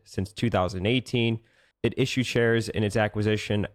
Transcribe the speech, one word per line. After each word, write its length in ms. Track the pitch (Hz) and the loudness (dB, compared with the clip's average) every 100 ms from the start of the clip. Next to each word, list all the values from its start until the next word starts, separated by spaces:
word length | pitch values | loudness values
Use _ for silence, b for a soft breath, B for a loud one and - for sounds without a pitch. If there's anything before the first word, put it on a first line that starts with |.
| - | -8
since 260 | - 95 | -6 -6
two 200 | - 117 | -2 0
thousand 340 | 101 90 92 98 | 0 0 -2 0
eighteen. 540 | 127 - 123 117 113 b b b _ | 0 0 0 0 -2 b b b _
It 100 | 117 - | -2 0
issued 300 | 131 - 120 | 0 0 0
shares 440 | 123 117 117 110 | 2 4 2 0
in 140 | 98 | -2
its 120 | 107 110 | 0 0
acquisition 720 | 104 107 107 107 - 104 95 | 0 0 0 0 0 -2 -2